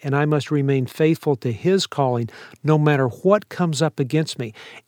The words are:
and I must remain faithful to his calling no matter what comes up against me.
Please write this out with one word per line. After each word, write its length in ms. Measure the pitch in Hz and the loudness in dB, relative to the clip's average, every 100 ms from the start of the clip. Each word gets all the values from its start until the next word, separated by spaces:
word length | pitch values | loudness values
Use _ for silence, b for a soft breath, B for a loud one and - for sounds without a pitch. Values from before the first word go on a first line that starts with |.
and 120 | 139 | -4
I 120 | 139 151 | -2 0
must 240 | 151 - | 0 0
remain 340 | 147 139 135 123 | 0 0 0 -2
faithful 480 | - 160 160 156 135 | 0 0 0 0 -2
to 140 | 123 | -2
his 340 | 113 175 196 - | -4 0 0 0
calling 420 | - 135 120 117 B B B | -2 0 0 -4 B B B
no 140 | 147 156 | 0 2
matter 320 | 151 139 131 | 4 2 0
what 400 | - 185 208 - | 0 2 2 0
comes 320 | - 175 147 | -4 -2 0
up 180 | 156 - | -2 -2
against 400 | 131 156 160 - | -2 -2 -2 -6
me. 140 | 117 - B B | -10 -12 B B